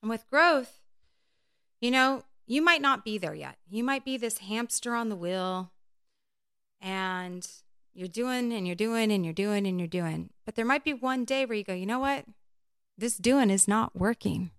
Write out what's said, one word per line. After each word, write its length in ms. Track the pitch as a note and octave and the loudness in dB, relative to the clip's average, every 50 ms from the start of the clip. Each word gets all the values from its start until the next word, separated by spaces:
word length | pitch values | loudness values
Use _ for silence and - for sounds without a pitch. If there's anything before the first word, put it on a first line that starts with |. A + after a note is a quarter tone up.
| - | -4
And 80 | G#3+ | -4
with 180 | A3+ A3 - _ | -6 -6 -6 _
growth, 540 | - C#4+ E4 F4 E4 C#4 B3+ - - - _ - - _ _ _ _ _ _ _ _ _ _ _ _ _ _ _ _ _ | 4 6 6 8 6 4 2 -2 -12 -20 _ -20 -20 _ _ _ _ _ _ _ _ _ _ _ _ _ _ _ _ _
you 100 | - A#3+ | -2 0
know, 340 | B3 C4 C4 C4 C4+ C4+ - - - - _ | 4 4 4 4 2 -2 -6 -14 -20 -20 _
you 140 | - A#3 C#4 | -2 0 2
might 220 | D#4 F4 E4+ D#4+ C#4 | 4 4 4 4 4
not 200 | C#4 C4+ A3 - | 2 0 0 -2
be 140 | A3+ G#3+ | -6 -6
there 180 | G#3+ F3+ D#3+ D3 | -4 -4 -6 -8
yet. 220 | D#3 D3 C3+ C#3 _ _ _ | -8 -12 -14 -14 _ _ _
You 120 | F#3 A3 A#3+ | -6 -4 -2
might 220 | B3+ C4+ C4+ - | 0 -2 -2 -2
be 140 | C4 C4 B3+ | -4 -6 -4
this 180 | A3+ A#3 A3 | -4 -4 -6
hamster 580 | - G3 F#3+ G#3 A3 A#3+ A#3 - - - B3 A#3+ | -6 -8 -6 -4 -4 -4 -4 -4 -6 -4 -4 -4
on 140 | A#3 A#3 A3+ | -2 -2 -4
the 80 | G#3+ | -4
wheel, 560 | F#3 E3+ F3 F#3 F#3+ F#3 F#3 F#3 F#3 F#3 F3+ _ _ _ _ _ _ _ _ _ _ _ _ _ _ _ _ _ _ _ _ _ _ | -4 -4 -4 -4 -2 -2 -2 -4 -4 -6 -8 _ _ _ _ _ _ _ _ _ _ _ _ _ _ _ _ _ _ _ _ _ _
and 720 | - F#3 F#3+ F#3+ F#3+ F#3 F#3 F#3 F3+ F3+ F3+ F3+ F3 - - - _ - - _ _ _ _ | -10 -6 -4 -4 -2 -4 -4 -6 -6 -8 -10 -10 -12 -14 -16 -18 _ -20 -20 _ _ _ _
you're 120 | F#3 F3+ | -12 -12
doing, 460 | F#3 E3+ A3 A#3+ B3+ B3+ B3 B3 A#3+ A#3 | -10 -6 -4 -4 -2 -2 -2 -2 -2 -2
and 140 | A3 F#3 | -2 -2
you're 100 | F3+ F3 | -4 -2
doing, 340 | F3 G#3+ A3+ A3+ A3+ A3+ G#3+ | -2 -2 -2 0 0 2 2
and 140 | G#3+ G3+ F3+ | 2 2 2
you're 80 | E3 D#3+ | 0 -2
doing, 340 | E3 G3 G#3 G#3 G3+ G3+ | -2 0 0 0 0 0
and 140 | G3 F#3 F3+ | 0 0 -2
you're 80 | F3 E3 | -2 -2
doing. 400 | E3 F3+ F3 E3 D#3+ D#3+ E3 F#3 _ _ _ | -2 -2 -2 -2 -2 -4 -6 -8 _ _ _
But 100 | - A3+ | -10 -6
there 120 | - A3+ | -4 0
might 180 | A#3 C4+ D4 C#4+ | 2 2 2 2
be 80 | D#4 D4 | -2 -4
one 320 | B3 A#3+ B3+ C4 C4 B3 | -2 -2 -2 -2 -2 -2
day 220 | A#3 C4 C4+ C4+ | -2 0 0 0
where 100 | B3 A#3 | 0 -2
you 80 | G#3+ G3+ | -4 -4
go, 80 | - F#3+ | -4 -6
"You 140 | F3+ F3+ | -4 -2
know 140 | G3 A3+ B3+ | -2 -2 -2
what? 260 | C4 C#4 C#4 C4+ - - G#3+ _ _ _ _ _ _ _ _ _ _ _ _ - | 0 -2 -2 -2 -6 -12 -20 _ _ _ _ _ _ _ _ _ _ _ _ -6
This 180 | F#3+ A#3+ A#3 | -4 -4 -4
doing 320 | - F#3 A#3 B3+ C#4 C4 G#3+ | 0 4 4 6 6 6 6
is 180 | F#3+ G3 - | 6 4 4
not 300 | - G3+ A3 A3 - - | 4 4 2 2 0 -2
working. 540 | - F3+ G#3 A#3 _ - G3 - - F#3 F3 - | -2 0 0 0 _ -2 -4 -2 -2 -4 -6 -8